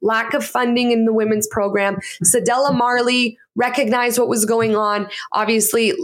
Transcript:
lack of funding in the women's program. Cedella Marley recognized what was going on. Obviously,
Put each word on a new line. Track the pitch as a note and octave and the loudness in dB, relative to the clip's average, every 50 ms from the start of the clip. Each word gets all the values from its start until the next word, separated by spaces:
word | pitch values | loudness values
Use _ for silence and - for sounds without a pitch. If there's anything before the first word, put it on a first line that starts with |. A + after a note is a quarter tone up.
lack | - G#3+ A3 A3 A3+ A3+ - | -2 -2 0 -2 -2 -2 -4
of | C#4+ A3 | -4 -6
funding | - - B3 B3 A#3+ A#3+ B3 B3 A#3+ | -4 -4 -2 0 0 0 0 2 2
in | A#3+ A3+ A3+ | 2 2 2
the | A3 A3 | 2 2
women's | A3 A3 G#3+ A3 G#3+ G#3 | 2 0 0 0 -2 -2
program. | G#3 - A3+ G3+ G3+ G3 G3+ G3+ G3+ G3+ F#3+ - - - - E3+ | -4 -2 -2 -2 0 0 0 0 0 -2 -4 -8 -12 -10 -2 0
Cedella | - - A#3+ F#3 A#3 A#3+ B3+ C#4 C#4+ C4+ | 2 2 2 2 0 0 2 2 0 2
Marley | B3 A#3+ B3 B3 B3 A#3+ A#3+ B3+ B3 B3 A#3 A3+ - - _ _ G#3+ | 0 0 0 0 0 2 2 2 2 0 0 -2 -8 -20 _ _ -2
recognized | A#3+ B3+ B3 C#4+ C#4 G#3+ A#3+ B3 A#3+ A#3+ A#3 B3 | -2 0 0 0 0 2 2 0 0 0 2 0
what | A#3+ A#3+ | 0 2
was | A#3+ A3+ G#3 | 2 0 0
going | G#3 A#3 A3+ A3+ A3 G#3+ G#3 | 2 2 2 2 2 2 2
on. | G#3+ G#3 G#3 G#3 G3+ G3+ - - - - - | 2 0 0 -2 -4 -6 -10 -14 -10 -4 -2
Obviously, | - G#3+ G3+ A3+ A3 G#3 - - A#3 A3+ G#3 - - | -2 0 2 2 2 0 2 0 2 2 2 0 0